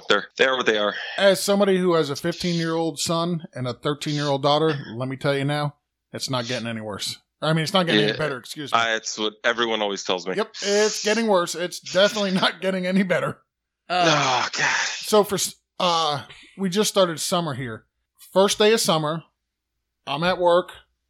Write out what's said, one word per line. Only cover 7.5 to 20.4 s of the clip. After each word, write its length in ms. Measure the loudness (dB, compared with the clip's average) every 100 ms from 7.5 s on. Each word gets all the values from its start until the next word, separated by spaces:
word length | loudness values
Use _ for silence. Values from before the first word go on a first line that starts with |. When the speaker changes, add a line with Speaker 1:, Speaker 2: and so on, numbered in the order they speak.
Speaker 2:
mean, 100 | 0
it's 100 | 0
not 140 | 0 2
getting 140 | 2
Speaker 1:
Yeah. 80 | 2
Speaker 2:
any 80 | 0
better. 200 | -4 -6
Excuse 340 | -10 -12 0
me. 60 | 0
Speaker 1:
I, 180 | 2 0
it's 220 | -4 -4
what 160 | -4 -2
everyone 380 | -2 0 0 0
always 220 | -2 -2
tells 240 | -2 -2 -2
me. 80 | -4
Speaker 2:
Yep, 200 | -4 -6
it's 420 | 0 2 2 0
getting 220 | -2 0 2
worse. 280 | 2 0 -4
It's 240 | -8 -10
definitely 520 | -2 2 2 2 0
not 300 | 0 0 -2
getting 240 | -4 -2 0
any 180 | 0
better. 360 | 2 0 -2 -8 _ _ _ _ -4
Speaker 3:
Uh, 540 | 2 2 2 2 0 -2
Speaker 1:
Oh, 40 | -2
God. 180 | -2 -2 -4
Speaker 2:
So 360 | -8 2 2
for 120 | 4 0
s-, 200 | -4 -8 _ -2
uh, 460 | 0 2 0 -4 -8 -20 -18 -6
we 100 | -2
just 220 | 0 2
started 280 | 4 2 2
summer 360 | -2 -2 -2 -6
here. 300 | -8 -10 _ _ _ _ -2
First 260 | 4 4 6
day 120 | 4
of 80 | 4
summer, 420 | 2 2 0 -4 -8 _ _ _ _ _ _ _ -8
I'm 180 | -2
at 140 | 0
work. 360 | 2